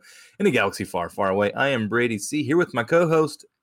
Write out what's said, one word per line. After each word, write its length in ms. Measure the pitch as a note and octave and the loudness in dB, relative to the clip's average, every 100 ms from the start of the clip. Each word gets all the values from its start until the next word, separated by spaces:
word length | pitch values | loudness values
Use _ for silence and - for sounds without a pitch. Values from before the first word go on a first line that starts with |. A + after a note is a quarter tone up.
| - - - - | -12 -20 -20 -2
in 80 | G3+ | 0
a 40 | |
galaxy 320 | A#2+ G2 - | 2 0 -2
far, 240 | F#2 F2+ E2+ | -6 -6 -6
far 180 | - G2 | -2 0
away. 240 | F#2+ G#2 | 2 0
I 160 | - C#3 | 0 -2
am 180 | B2+ G#2+ | 0 -2
Brady 300 | A#2 A#2+ A2 | 0 0 -2
C, 260 | - D3+ | -4 -6
here 120 | A#2+ E3 | 0 0
with 160 | F3 | 0
my 120 | B2+ | -2
co-host, 640 | A#2 E3+ E3+ D#3+ D#3 - - _ | 0 2 4 2 2 -4 -20 _